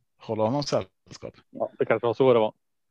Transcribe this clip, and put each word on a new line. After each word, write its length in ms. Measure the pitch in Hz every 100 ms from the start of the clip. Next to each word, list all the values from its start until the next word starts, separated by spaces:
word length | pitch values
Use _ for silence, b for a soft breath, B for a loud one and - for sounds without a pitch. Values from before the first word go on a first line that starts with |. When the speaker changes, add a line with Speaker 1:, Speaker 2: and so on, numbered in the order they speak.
| _ _
Speaker 1:
hålla 220 | - 110
honom 200 | 110 143
sällskap. 720 | - 127 95 _ - - - - _
Speaker 2:
Ja, 220 | - 113 -
det 60 | 120
kanske 220 | 113 120
var 60 |
så 200 | 110 131
det 60 | 120
var. 140 | 107 - _ _ _